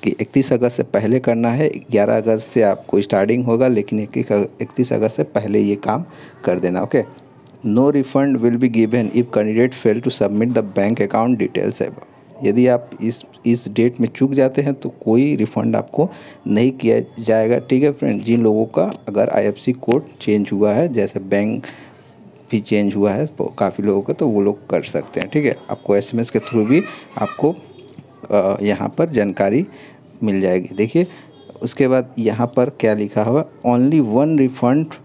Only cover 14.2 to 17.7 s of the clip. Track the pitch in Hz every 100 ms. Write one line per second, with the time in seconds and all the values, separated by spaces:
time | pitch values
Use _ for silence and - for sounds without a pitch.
14.2 | 135 139 131 131 143 135 - - - 113
15.2 | 139 143 110 - 113 113 - - 170 -
16.2 | - - - 104 123 131 113 113 120 -
17.2 | 113 110 110 123 123